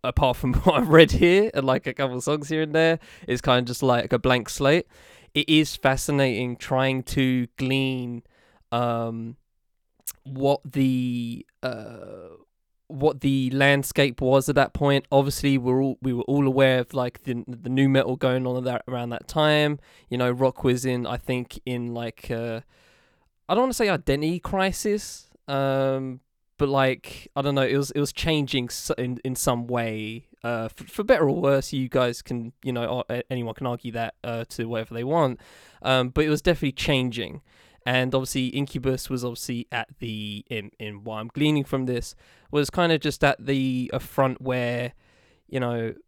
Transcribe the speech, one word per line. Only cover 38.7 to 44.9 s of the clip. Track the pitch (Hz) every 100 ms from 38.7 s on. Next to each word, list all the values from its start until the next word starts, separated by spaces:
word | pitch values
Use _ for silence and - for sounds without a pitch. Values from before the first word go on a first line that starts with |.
| 135 131 127 -
was | 127
obviously | 123 117 - 120 120
at | 123 110 -
the, | 120 107 107 104 -
in, | 113 104 _
in | 107 101
what | 110 110
I'm | 117
gleaning | - 151 151
from | 139 135 127
this, | 120 - - _ _ _
was | - -
kinda | - 170 160
just | 151 -
at | 147 -
the, | 117 139 131 127 123
a | 127
front | - - 135 127
where, | 131 127 120 120 120